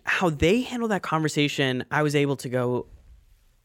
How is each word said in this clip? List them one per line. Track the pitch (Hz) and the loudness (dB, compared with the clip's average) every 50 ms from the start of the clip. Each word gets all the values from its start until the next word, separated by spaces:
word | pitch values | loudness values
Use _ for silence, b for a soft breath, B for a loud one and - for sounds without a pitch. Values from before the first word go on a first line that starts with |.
| - | -4
how | - - - - 170 | -4 -2 0 0 0
they | 156 139 160 165 202 247 | 0 2 2 4 4 2
handle | 247 - 254 240 233 220 | 2 -2 -4 -4 -2 -2
that | 208 175 | -2 -2
conversation, | - - 160 160 156 151 - 151 147 143 - - 139 131 127 127 - - | -2 -2 -2 0 0 0 0 0 0 0 0 0 0 0 0 -2 -4 -2
I | - 147 151 | -2 0 0
was | 151 143 | 2 2
able | 147 143 139 135 127 | 2 2 0 0 -4
to | - 131 | -4 -4
go, | 120 127 123 123 123 117 - - - - - - - - _ _ _ _ _ _ _ _ _ | -2 -2 0 0 0 -2 -4 -8 -14 -20 -20 -20 -20 -20 _ _ _ _ _ _ _ _ _